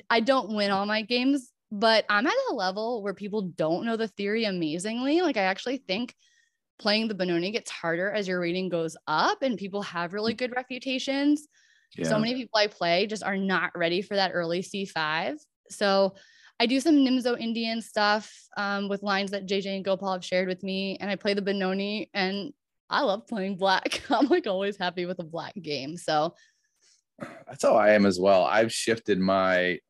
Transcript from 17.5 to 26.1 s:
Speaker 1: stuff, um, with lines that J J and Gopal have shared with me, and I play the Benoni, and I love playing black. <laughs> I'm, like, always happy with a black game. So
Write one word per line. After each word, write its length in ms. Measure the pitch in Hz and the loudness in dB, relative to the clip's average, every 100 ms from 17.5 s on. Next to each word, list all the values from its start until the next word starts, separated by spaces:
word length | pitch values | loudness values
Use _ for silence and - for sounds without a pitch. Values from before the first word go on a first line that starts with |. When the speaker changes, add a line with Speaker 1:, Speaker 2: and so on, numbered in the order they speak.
| 233 226 226 | -4 -4 -4
Speaker 1:
stuff, 520 | - 214 208 214 - - - - | -4 0 2 2 -2 -18 -12 -6
um, 300 | 202 202 202 | -4 -2 -2
with 140 | 196 | -4
lines 280 | 202 196 196 | 0 -2 -2
that 140 | 196 190 | -6 -2
J 140 | 202 | -4
J 140 | 190 190 | -2 -4
and 80 | 190 | -2
Gopal 280 | 190 196 | -2 -2
have 100 | 185 - | -4 -2
shared 220 | 185 185 | 0 0
with 160 | 185 | -4
me, 340 | 196 190 196 - | -4 -4 -4 -6
and 100 | 190 | -6
I 60 | 190 | -2
play 160 | 208 | -2
the 80 | 202 | 0
Benoni, 680 | 196 196 185 190 202 208 - | 0 0 0 -2 -2 -6 -6
and 400 | 202 190 202 170 - _ _ _ | -2 -2 -2 -8 -12 _ _ _
I 120 | 226 | 0
love 260 | 269 208 - | 0 -2 -4
playing 300 | 214 190 180 | -4 -4 0
black. 440 | 190 190 - - - | 2 2 0 -6 0
<laughs> 40 | |
I'm, 180 | 233 254 | 2 4
like, 180 | 359 226 | 2 0
always 300 | 185 202 202 | -2 -4 -4
happy 280 | 180 180 175 | -4 -4 -6
with 140 | 185 | -6
a 40 | |
black 300 | 160 160 - 196 | -8 -10 -10 -12
game. 360 | 160 143 135 175 | -8 -6 -6 -6
So 360 | - | 0